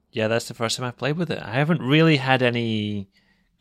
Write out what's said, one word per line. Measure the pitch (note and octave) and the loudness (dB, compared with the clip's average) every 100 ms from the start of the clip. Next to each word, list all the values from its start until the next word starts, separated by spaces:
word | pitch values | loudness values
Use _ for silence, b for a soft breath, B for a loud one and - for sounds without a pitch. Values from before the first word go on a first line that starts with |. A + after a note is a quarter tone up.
| _ | _
Yeah, | A2+ A2 | -2 0
that's | A#2 - | 0 -4
the | |
first | A#2+ A2+ - | -6 -4 -4
time | B2 | -6
I've | - | -6
played | C3 D#3 | -4 -2
with | E3 | -4
it. | G#2 | -6
I | F2 | -4
haven't | B2 D3 E3+ | -2 0 0
really | B2 D3+ E3 C#3+ | 2 4 6 4
had | C3 C3 | 2 2
any | B2+ A#2 A#2 A2 G#2 G#2 F#2+ _ _ _ _ - | 2 0 -2 -2 -2 -6 -10 _ _ _ _ -18